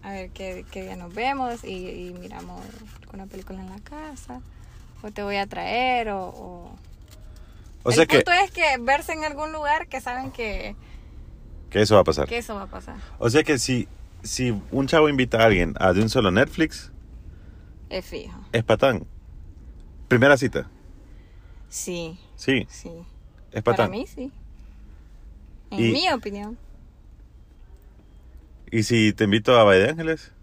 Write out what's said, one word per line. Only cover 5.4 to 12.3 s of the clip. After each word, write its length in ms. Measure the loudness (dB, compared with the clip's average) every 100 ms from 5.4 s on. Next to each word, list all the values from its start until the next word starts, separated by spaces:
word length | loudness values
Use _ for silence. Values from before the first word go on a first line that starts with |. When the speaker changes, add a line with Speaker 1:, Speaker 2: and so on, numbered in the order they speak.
| -6
Speaker 1:
traer, 600 | -8 -6 -2 0 -2 -2
o, 140 | -6 -8
o 500 | -12 -16 -16 -18 -20 -20 -20 -20 -20 -20 -20 -20 -20 -20 -6
Speaker 2:
O 60 | 0
Speaker 1:
el 40 | 4
Speaker 2:
sea 100 | 6
que 100 | 6
Speaker 1:
punto 140 | 6
es 180 | 4 2
que 260 | 0 0 0
verse 320 | 0 0 0
en 120 | -6
algún 280 | -6 -6 -8
lugar 360 | -6 -2 -2 -2
que 120 | -10
saben 300 | -8 -8 -10
que 440 | -8 -8 -6 -8 -14 -18 -20 -20 -20 -18 -18 -18 -18 -4
Speaker 2:
que 120 | 2
eso 120 | 6 6
va 40 |
a 40 |
pasar. 220 | 6 2
Speaker 1:
que 100 | -2